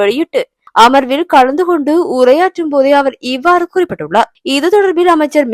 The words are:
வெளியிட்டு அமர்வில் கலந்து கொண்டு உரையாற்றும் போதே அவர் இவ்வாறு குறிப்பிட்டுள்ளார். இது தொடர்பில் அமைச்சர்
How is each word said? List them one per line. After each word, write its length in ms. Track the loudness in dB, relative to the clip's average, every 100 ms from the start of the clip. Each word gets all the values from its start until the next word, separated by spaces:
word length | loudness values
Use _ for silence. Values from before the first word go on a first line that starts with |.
வெளியிட்டு 420 | -2 -2 -4 -6 -6 _ _
அமர்வில் 480 | 2 4 4 0 -4 0
கலந்து 320 | 2 2 0 -2
கொண்டு 260 | -2 0 -2 -2
உரையாற்றும் 560 | 0 2 2 0 -4 -4
போதே 180 | -2 0 0
அவர் 160 | -2 -6 -10
இவ்வாறு 380 | -4 0 0 -2
குறிப்பிட்டுள்ளார். 520 | -4 -4 -6 -4 -2 -2 _ -6
இது 140 | -2 0
தொடர்பில் 360 | 0 0 0 0
அமைச்சர் 340 | 0 0 -2 0